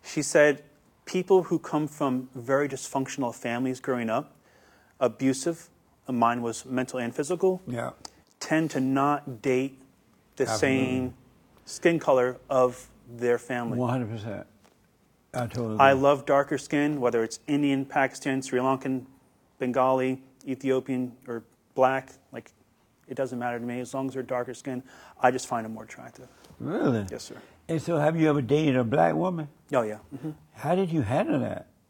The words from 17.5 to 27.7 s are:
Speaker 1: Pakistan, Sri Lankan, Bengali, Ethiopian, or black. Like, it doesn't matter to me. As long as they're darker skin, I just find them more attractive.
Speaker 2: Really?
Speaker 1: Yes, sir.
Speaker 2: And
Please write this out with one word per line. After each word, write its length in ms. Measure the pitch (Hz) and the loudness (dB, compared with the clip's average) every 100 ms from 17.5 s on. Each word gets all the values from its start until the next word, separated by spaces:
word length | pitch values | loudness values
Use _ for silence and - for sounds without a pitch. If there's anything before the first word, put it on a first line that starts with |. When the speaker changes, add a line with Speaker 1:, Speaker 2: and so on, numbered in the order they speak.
| 143 143 135 135 | 0 2 0 0
Speaker 1:
Pakistan, 560 | 147 135 - 143 135 | 0 0 -2 -4 -4
Sri 180 | 131 127 | -2 0
Lankan, 460 | 131 131 135 131 127 - _ _ _ _ | 0 0 -2 -6 -6 -20 _ _ _ _
Bengali, 640 | 127 127 131 131 131 131 - _ - | -2 2 4 4 0 -4 -10 _ -10
Ethiopian, 640 | 127 135 131 127 127 123 120 - | -6 0 0 0 -4 -4 -10 -12
or 160 | 117 - _ _ - | -12 -12 _ _ 2
black. 380 | 131 135 - - _ | 4 2 -6 -20 _
Like, 200 | 120 - _ _ _ _ _ - | -18 -18 _ _ _ _ _ -12
it 80 | 131 | -6
doesn't 220 | 135 123 | -4 -4
matter 220 | 120 120 | -4 -4
to 60 | 120 | -6
me. 160 | 120 | -6
As 120 | 123 | -6
long 140 | 139 135 | -6 -4
as 60 | |
they're 100 | 131 | -6
darker 300 | 123 127 123 120 | -6 -6 -6 -10
skin, 260 | - 123 - - - - | -8 -8 -10 -20 -20 2
I 80 | 123 | 2
just 160 | 127 - | 2 -4
find 200 | 120 110 | -6 -6
them 80 | |
more 100 | 113 | -12
attractive. 440 | 110 - 120 - 127 - - - | -14 -18 -20 -20 -20 -20 -20 -12
Speaker 2:
Really? 460 | 123 196 180 113 98 | -6 0 0 0 -2
Speaker 1:
Yes, 120 | - - | -10 -14
sir. 100 | - - _ | -18 -20 _
Speaker 2:
And 120 | - | -6